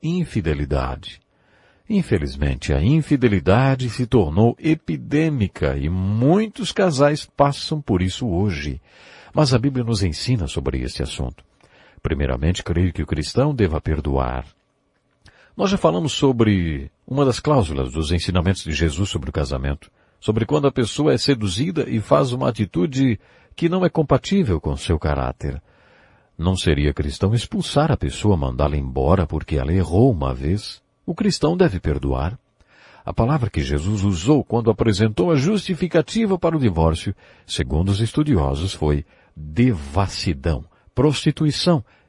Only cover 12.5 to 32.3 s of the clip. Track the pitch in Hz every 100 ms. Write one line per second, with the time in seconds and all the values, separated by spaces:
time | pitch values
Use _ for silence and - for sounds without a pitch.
12.5 | 92 - 85 92 - 76 73 - 117 147
13.5 | 131 92 78 - 71 71 67 62 64 65
14.5 | _ _ _ _ _ _ _ - _ _
15.5 | - 190 196 160 175 156 - 139 120 107
16.5 | 95 85 71 69 - - 135 135 - 147
17.5 | 143 85 69 64 73 76 87 - 90 85
18.5 | 95 82 80 82 73 101 82 69 76 69
19.5 | 67 69 71 - _ _ _ - 110 110
20.5 | 147 139 135 113 - 151 127 - 127 104
21.5 | 90 165 160 - 113 - 143 135 120 131
22.5 | 113 101 170 175 131 135 107 _ _ _
23.5 | - 165 185 180 - 147 135 - 196 135
24.5 | 80 80 69 - 82 80 69 64 - 73
25.5 | 65 - _ _ _ _ _ _ - 87
26.5 | 92 - 71 73 71 73 - 95 117 -
27.5 | 214 - 143 156 - 69 - 104 87 67
28.5 | 64 71 73 65 65 67 95 82 78 -
29.5 | 73 65 95 82 87 131 87 65 64 71
30.5 | 104 - - _ _ - 165 202 - 151
31.5 | 180 170 90 82 69 69 65 78